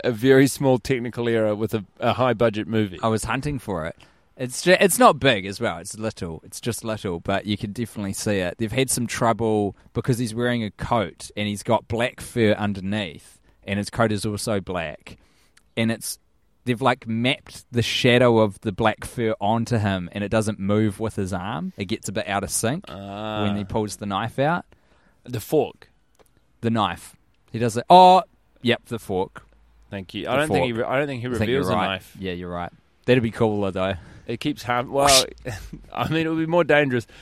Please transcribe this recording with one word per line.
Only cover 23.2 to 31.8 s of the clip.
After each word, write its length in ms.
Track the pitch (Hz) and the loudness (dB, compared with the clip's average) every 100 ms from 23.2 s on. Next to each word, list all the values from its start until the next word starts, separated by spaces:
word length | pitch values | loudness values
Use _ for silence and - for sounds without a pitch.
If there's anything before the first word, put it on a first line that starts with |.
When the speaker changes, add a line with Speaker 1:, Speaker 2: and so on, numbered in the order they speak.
| 107 107 | -6 -4
Speaker 2:
when 140 | 101 104 | -2 -2
he 80 | |
pulls 320 | 98 117 104 - | -4 -4 -4 -6
the 100 | 101 | -4
knife 320 | 95 117 - | -4 -4 -2
out. 260 | 143 175 - _ _ _ _ _ | 0 -2 -6 _ _ _ _ _
Speaker 1:
The 160 | 123 123 | -10 -10
fork. 500 | - 156 101 - - _ _ _ _ _ _ _ | 0 0 0 -4 -20 _ _ _ _ _ _ _
Speaker 2:
The 80 | 113 | -2
knife. 440 | 113 95 87 - _ _ _ _ | 0 0 -2 -12 _ _ _ _
He 60 | 113 | -4
does 180 | 117 113 | -2 -2
it. 80 | - | 8
Oh, 320 | 180 185 185 - _ _ _ | 10 10 8 4 _ _ _
yep, 240 | 120 117 - | 0 0 -2
the 120 | 117 | -12
fork. 440 | - 92 95 - _ _ _ _ _ | -4 -4 -4 -10 _ _ _ _ _
Speaker 1:
Thank 240 | 98 92 | -12 -10
you. 120 | 104 90 | -10 -2
I 40 | |
Speaker 2:
The 40 | 131 | -2
Speaker 1:
don't 100 | 156 | 0
think 160 | - | 0
he 80 | 127 | 0
Speaker 2:
fork. 60 | 113 - | -2 -2
Speaker 1:
re-, 80 | |
I 40 | 131 | -2
don't 80 | 147 | -2
think 140 | 127 | -6
he 60 | 123 | -6
Speaker 2:
I 40 | |
think 100 | 113 | -2
Speaker 1:
reveals 260 | 110 127 90 | 0 0 0
Speaker 2:
you're 60 | |
Speaker 1:
a 20 | |
Speaker 2:
right. 100 | 90 | 0